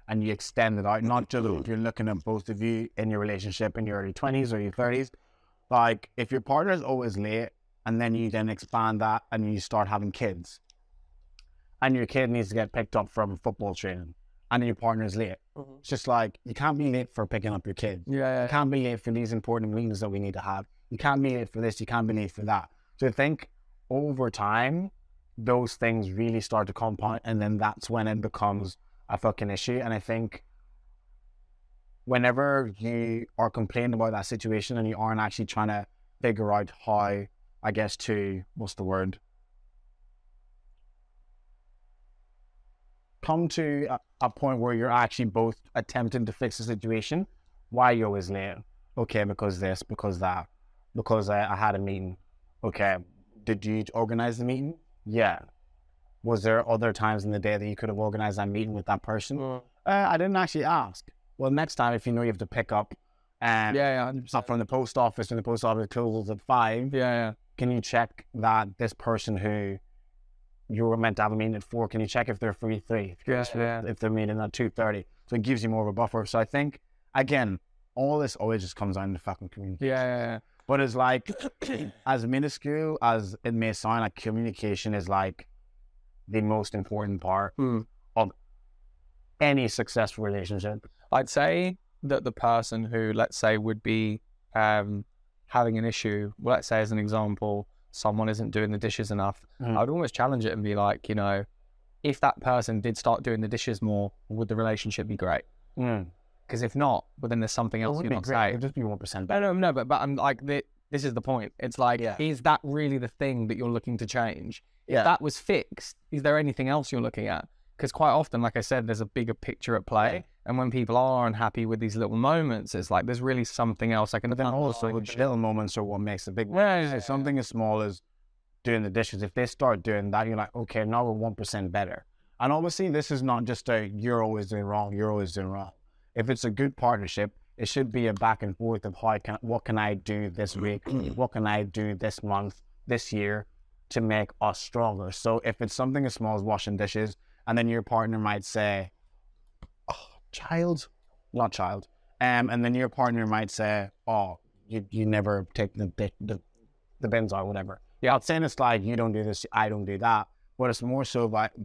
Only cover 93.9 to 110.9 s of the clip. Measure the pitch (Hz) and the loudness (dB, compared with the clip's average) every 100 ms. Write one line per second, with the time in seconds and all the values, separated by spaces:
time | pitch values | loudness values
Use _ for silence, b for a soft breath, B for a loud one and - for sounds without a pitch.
93.9 | 110 107 107 - _ _ 113 107 107 101 | 0 0 -4 -10 _ _ 2 4 4 0
94.9 | 101 - _ _ _ - 123 117 113 113 | -4 -8 _ _ _ 0 2 4 2 0
95.9 | - 110 104 101 - 117 127 - 110 107 | -2 -2 -2 -4 -4 0 0 2 0 2
96.9 | 107 104 110 104 101 107 104 - _ _ | 0 0 0 0 -2 -2 -2 -4 _ _
97.9 | - 107 104 110 107 107 107 107 107 107 | -4 0 2 0 0 -2 0 0 0 -2
98.9 | - 107 101 98 - - - 120 110 123 | -2 -2 0 -2 -4 -12 -8 -2 2 2
99.9 | 170 151 - 127 127 110 107 104 101 101 | 0 -2 0 2 2 0 -2 0 2 2
100.9 | - - 107 101 98 101 _ _ _ _ | 0 -2 0 0 0 -2 _ _ _ _
101.9 | - 147 135 143 - 127 123 113 110 117 | -6 -4 2 2 2 2 2 2 0 -2
102.9 | 107 120 113 120 113 107 113 - 107 110 | 0 2 2 0 -2 -2 -2 -2 -2 0
103.9 | 101 101 - - 107 107 110 113 107 113 | 0 0 -6 -8 -4 -2 0 0 0 -2
104.9 | - 107 101 90 73 - - - - 123 | -4 -4 -2 0 0 -2 -18 -12 -4 -2
105.9 | 107 85 - _ _ - 117 120 139 143 | -2 -4 -12 _ _ -8 -4 -2 2 2
106.9 | 107 - - 120 117 110 - 113 113 113 | 2 -2 -8 -2 0 0 0 0 0 0
107.9 | 151 220 113 117 113 104 120 135 143 110 | 0 0 -2 0 2 2 2 -4 -2 -4
108.9 | 98 101 95 95 202 202 180 180 131 123 | -4 -6 -6 0 2 2 4 2 2 0
109.9 | 143 139 139 139 127 139 143 - _ _ | 0 2 2 0 0 -2 -4 -4 _ _